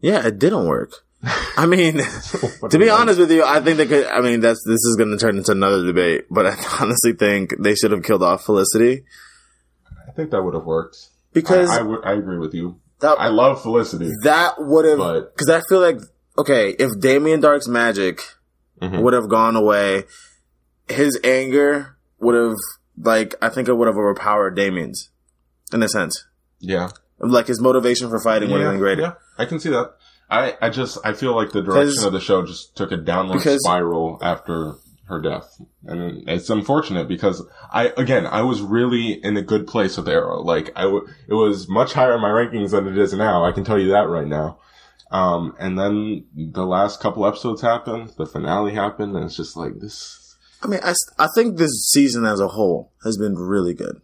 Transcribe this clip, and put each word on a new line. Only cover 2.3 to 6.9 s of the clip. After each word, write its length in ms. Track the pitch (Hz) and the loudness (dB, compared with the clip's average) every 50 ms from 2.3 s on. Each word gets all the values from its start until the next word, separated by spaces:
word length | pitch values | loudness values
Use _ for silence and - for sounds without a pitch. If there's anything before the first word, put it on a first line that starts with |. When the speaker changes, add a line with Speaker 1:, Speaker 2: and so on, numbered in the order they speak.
| - 196 - 117 - - | -8 -6 -6 -6 -6 -6
Speaker 2:
what 100 | - 113 | -6 0
Speaker 1:
to 60 | - 160 | 4 6
Speaker 2:
do 40 | 202 | 6
Speaker 1:
be 0 | |
Speaker 2:
you 60 | 226 214 | 6 6
Speaker 1:
honest 260 | 220 240 226 202 180 | 4 4 4 6 4
with 140 | 180 156 165 | 6 6 6
you, 100 | 165 156 | 4 4
I 160 | 131 143 156 | 4 4 2
think 180 | 127 156 165 151 | 2 2 2 2
they 80 | 156 | 2
could, 200 | 139 147 143 131 | 4 4 2 2
I 140 | - - 117 | 2 0 0
mean, 180 | 123 123 120 117 | 2 2 2 4
that's, 240 | 110 117 113 110 - | 4 2 2 2 0
this 100 | - 113 113 110 | -2 0 0 2
is 100 | 120 117 | 0 2
gonna 220 | 104 113 107 104 101 | 2 2 0 0 0
turn 180 | 113 117 101 98 | 0 0 0 0
into 120 | 92 - | 0 0
another 340 | 107 98 98 98 101 95 90 | 0 2 4 2 2 2 2
debate, 420 | 87 87 90 90 87 82 - - _ | 2 2 2 2 2 2 0 -2 _
but 160 | 87 98 101 | 0 2 2
I 100 | 92 101 - - - | 2 0 -2 -6 -8
<laughs> 120 | - - | -4 -2
honestly 340 | 135 107 | -2 0